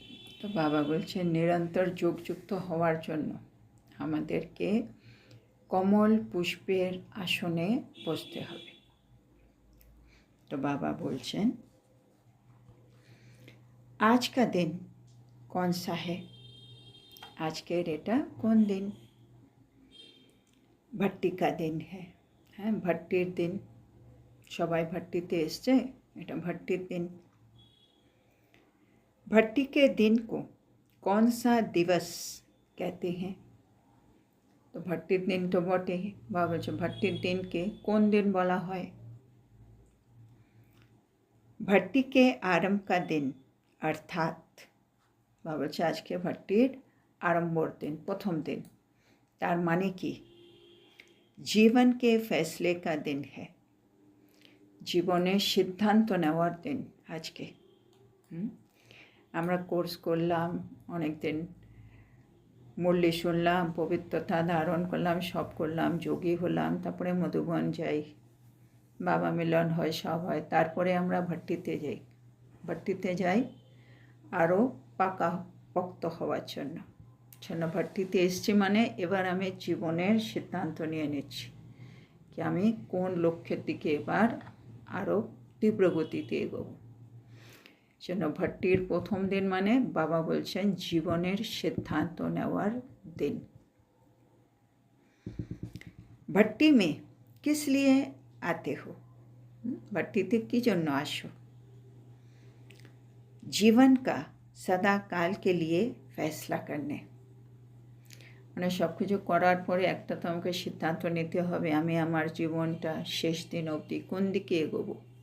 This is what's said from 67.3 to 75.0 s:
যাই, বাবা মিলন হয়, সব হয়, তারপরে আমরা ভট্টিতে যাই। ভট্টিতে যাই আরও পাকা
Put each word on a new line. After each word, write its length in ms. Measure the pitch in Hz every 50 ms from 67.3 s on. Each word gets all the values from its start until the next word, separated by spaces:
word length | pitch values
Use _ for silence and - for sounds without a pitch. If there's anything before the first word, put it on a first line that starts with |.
| - 160 156 165 165 160 160 165
যাই, 320 | 160 165 160 151 151 151 151 - - - - - _ _ - - - - - - _ - _ _ _ -
বাবা 300 | 180 175 165 165 175 170
মিলন 380 | 165 170 165 165 165 165 170 165
হয়, 240 | 160 170 156 156
সব 260 | 165 - - 175 165 170
হয়, 220 | 175 175 151 151 156 -
তারপরে 460 | 165 160 165 - - 180 180 185 180
আমরা 240 | 180 180 180 180 180
ভট্টিতে 580 | 175 175 160 165 - - 170 170 - 170 160 160
যাই। 200 | 156 139 - - - - - - - - - _ - - - - -
ভট্টিতে 500 | 170 165 165 - 208 180 - - 185 180
যাই 300 | 175 185 175 190 233 262 - - - - - - - - - - - - - - - - -
আরও 480 | - 180 165 165 180 196 247 262 - - - - -
পাকা 480 | -